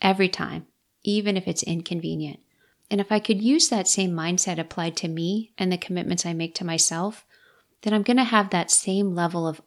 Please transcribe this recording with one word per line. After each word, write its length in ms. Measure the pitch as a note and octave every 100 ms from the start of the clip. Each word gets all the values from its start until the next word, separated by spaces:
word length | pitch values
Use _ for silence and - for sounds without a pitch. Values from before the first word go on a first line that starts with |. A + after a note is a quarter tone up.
every 280 | F#3+ F#3+ F#3
time, 360 | - E3 E3+ - _ _ _
even 360 | - G#3 G3+ F#3+
if 100 | F3+
it's 160 | E3+
inconvenient. 760 | - E3 E3 F3 E3+ D#3+ D3+ - _ _ _ _ -
And 80 | G3+
if 100 | G3
I 100 | G#3+
could 220 | G#3+ G3
use 280 | A3+ D4+ -
that 180 | A3 F#3
same 240 | - F#3+
mindset 480 | E3 E3 F3+ - E3
applied 380 | E3 - E3+ E3
to 100 | E3+
me 460 | D#3+ E3+ G#3 A3 -
and 140 | F#3
the 60 | F3+
commitments 480 | - F3+ - F3+ E3+
I 80 |
make 220 | E3 E3 -
to 100 | F3
myself, 600 | E3 - E3 G3 A3 _ _ _ _ _ _
then 100 | G#3
I'm 100 | G#3+
gonna 220 | G3+ B3 B3
have 240 | A3+ G3
that 200 | F3+ E3+
same 460 | - - F#3+ G3+ F3
level 320 | E3+ E3+ E3
of 140 | D#3